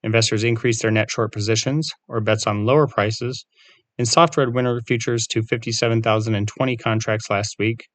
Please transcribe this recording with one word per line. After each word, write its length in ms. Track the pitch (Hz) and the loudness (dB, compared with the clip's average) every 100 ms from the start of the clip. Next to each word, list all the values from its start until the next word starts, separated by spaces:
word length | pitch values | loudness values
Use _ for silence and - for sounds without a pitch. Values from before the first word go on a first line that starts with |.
Investors 400 | 110 117 113 110 | 2 2 2 0
increased 360 | 117 113 123 113 | 0 0 0 0
their 120 | 110 | 2
net 180 | 110 107 | 2 0
short 220 | - 107 | -2 -4
positions, 580 | 107 104 110 - 147 156 - _ | -4 -2 0 0 -2 -4 -10 _
or 140 | 117 | -4
bets 260 | 110 107 - | 0 0 0
on 180 | 104 107 | 0 4
lower 200 | 143 143 | 4 4
prices, 580 | - 104 110 120 123 - _ - _ _ - | 2 -2 -2 -6 -8 -14 _ -20 _ _ -4
in 80 | 120 | 0
soft 300 | - 165 160 | 4 4 4
red 180 | 127 | 0
winter 260 | 123 123 120 117 | 0 0 -2 -2
futures 400 | 120 120 120 113 | -2 0 -2 -2
to 120 | 117 | -2
fifty-seven 600 | 110 123 120 117 117 113 | -2 -4 -4 -2 0 2
thousand 340 | 113 110 110 107 | 2 0 2 -2
and 100 | 107 | -2
twenty 300 | - 131 120 | -2 -2 0
contracts 520 | - 110 110 107 - | -2 -2 0 -4 -2
last 280 | 101 104 - | -2 -2 -2
week 300 | 107 117 - | -2 -2 -12